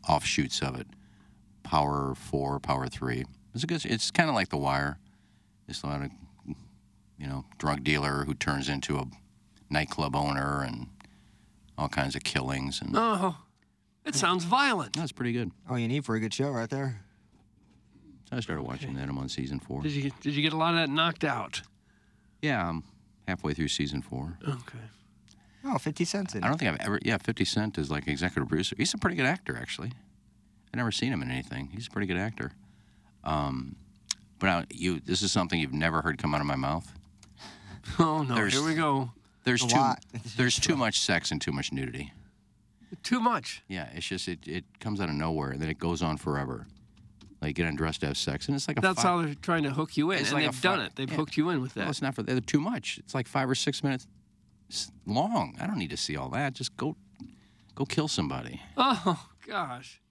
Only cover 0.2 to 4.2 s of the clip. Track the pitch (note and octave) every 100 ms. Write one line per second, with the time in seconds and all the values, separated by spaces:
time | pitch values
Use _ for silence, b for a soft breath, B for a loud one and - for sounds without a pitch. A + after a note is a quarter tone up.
0.2 | - - C2+ - C#2 B1+ - - b b
1.2 | b b - - - D#2 C#2+ C#2+ C#2 C2
2.2 | - C#2+ C#2 C#2 - C2+ B1+ - - B2
3.2 | - - - A#2 D#3+ E3+ - A2 - -